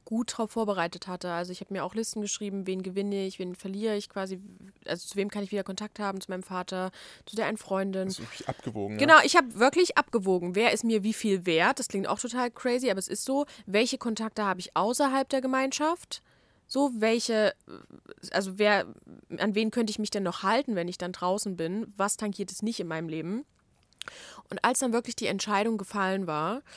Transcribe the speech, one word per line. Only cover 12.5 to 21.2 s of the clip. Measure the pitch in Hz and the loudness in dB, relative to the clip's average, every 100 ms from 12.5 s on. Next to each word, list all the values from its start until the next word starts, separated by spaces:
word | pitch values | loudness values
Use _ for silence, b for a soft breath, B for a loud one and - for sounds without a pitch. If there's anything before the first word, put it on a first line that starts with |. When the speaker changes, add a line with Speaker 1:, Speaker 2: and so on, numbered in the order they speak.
Speaker 1:
crazy, | - 254 247 254 | -2 0 0 2
aber | 190 | 0
es | - | -2
ist | 202 | -2
so, | - 269 285 B - | 0 0 0 B 0
welche | 202 220 262 | 2 2 0
Kontakte | 240 214 220 - | -4 -4 -4 -2
habe | 202 180 | -2 -2
ich | - 160 | -2 0
außerhalb | 202 254 285 269 269 | 2 4 4 2 2
der | 269 | 0
Gemeinschaft? | 262 262 269 269 302 349 - - b b b b b | 0 0 0 0 0 0 -6 -14 b b b b b
So, | 254 285 233 | 2 2 4
welche, | 220 233 233 220 214 - - - - - - - - | 2 2 2 4 4 2 -10 -18 -18 -20 -20 -18 -2
also | - 190 185 | -2 0 2
wer, | 208 202 85 - - - _ 165 | 4 4 2 -8 -20 -20 _ -2
an | 208 | 0
wen | 202 220 | 2 2
könnte | 240 220 | 2 0
ich | 208 | -2
mich | 214 | -2
denn | 208 | -2
noch | 190 - | -2 -2
halten, | 196 233 285 | 2 2 2
wenn | 196 170 | -2 -2
ich | 175 | -4
dann | 180 | -8
draußen | 185 | -2